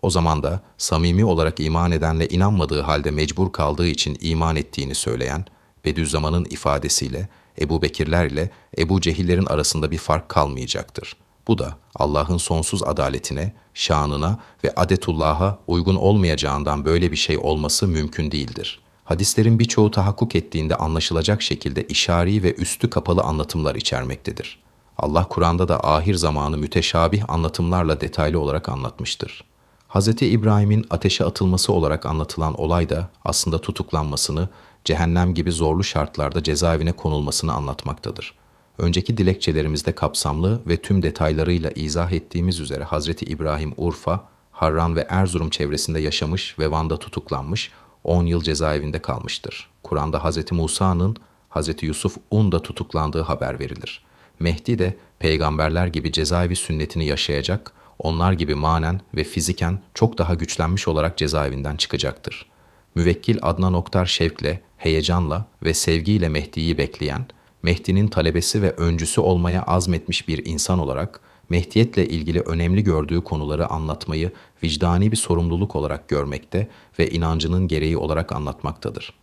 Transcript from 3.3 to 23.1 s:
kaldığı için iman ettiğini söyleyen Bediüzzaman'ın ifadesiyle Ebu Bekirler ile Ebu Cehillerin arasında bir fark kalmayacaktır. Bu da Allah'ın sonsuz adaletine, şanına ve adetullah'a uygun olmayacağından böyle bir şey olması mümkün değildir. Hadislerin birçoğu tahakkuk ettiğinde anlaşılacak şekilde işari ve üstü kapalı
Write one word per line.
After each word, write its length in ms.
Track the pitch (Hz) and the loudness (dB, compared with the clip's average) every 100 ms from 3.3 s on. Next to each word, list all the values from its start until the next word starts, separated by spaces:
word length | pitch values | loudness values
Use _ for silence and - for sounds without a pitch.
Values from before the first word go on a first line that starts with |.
| 73 92 | 0 -2
kaldığı 360 | - 73 76 87 | 0 0 2 0
için 300 | 71 - 69 | 0 -4 -4
iman 360 | 82 80 82 78 | -2 0 2 0
ettiğini 380 | - - 67 | -4 -6 -6
söyleyen 500 | 67 - 58 64 76 92 _ _ _ | -4 -4 -2 -2 -4 -8 _ _ _
Bediüzzaman'ın 600 | 76 71 80 78 76 85 | -4 -2 0 0 0 0
ifadesiyle 840 | 85 - 71 71 71 - 67 64 98 - _ - | -2 -4 0 0 0 -2 -2 -6 -8 -12 _ -6
Ebu 220 | 76 80 | 0 0
Bekirler 440 | - - 78 85 80 | 0 -2 0 2 2
ile 240 | 71 90 - _ - | 0 -4 -6 _ -2
Ebu 220 | 82 95 | 2 2
Cehillerin 460 | 85 80 87 90 95 | 2 0 2 2 2
arasında 440 | 76 73 80 78 | 0 0 0 -2
bir 80 | 82 | -4
fark 300 | - 78 - | 0 0 2
kalmayacaktır. 880 | - 73 65 64 - - - - - _ _ - | 0 0 -2 -6 -6 -6 -12 -14 -18 _ _ -2
Bu 100 | 107 | 0
da 180 | 69 76 _ | 0 -8 _
Allah'ın 420 | - 73 73 76 87 | -2 0 2 2 0
sonsuz 460 | - 82 80 101 | 0 0 0 -2
adaletine, 720 | - - 67 65 - 69 90 - _ | -2 0 0 -2 -4 -4 -4 -6 _
şanına 640 | - - 78 73 71 80 113 - _ | -8 0 2 2 0 0 -2 -6 _
ve 100 | - | -4
adetullah'a 840 | - 90 92 - 78 78 76 95 101 - | 0 2 2 2 2 2 2 0 -2 -2
uygun 300 | 87 98 95 | 0 2 4
olmayacağından 880 | 95 104 87 76 73 71 71 73 | 4 4 4 2 0 0 0 0
böyle 280 | 71 85 87 | 2 2 2
bir 40 | 80 | 0
şey 220 | - 78 | 0 0
olması 500 | 71 78 76 - 95 | 0 0 0 0 2
mümkün 420 | 80 76 - 78 | 2 0 -2 -2
değildir. 500 | 76 65 - - - _ _ | -2 -4 -6 -10 -12 _ _
Hadislerin 540 | - 82 101 - 110 110 | -4 0 2 4 6 6
birçoğu 320 | 113 - 104 | 4 6 4
tahakkuk 460 | 104 98 101 113 85 | 4 2 2 2 0
ettiğinde 400 | - 82 78 80 | 0 -4 0 0
anlaşılacak 680 | 80 80 - 82 80 104 | 0 0 0 0 2 0
şekilde 440 | - 71 71 69 73 | 0 -2 -2 -4 -2
işari 560 | - - 85 87 104 | -2 2 2 4 4
ve 120 | 92 | 2
üstü 360 | - 92 - - | 0 -4 -2 0
kapalı 320 | - - | 0 2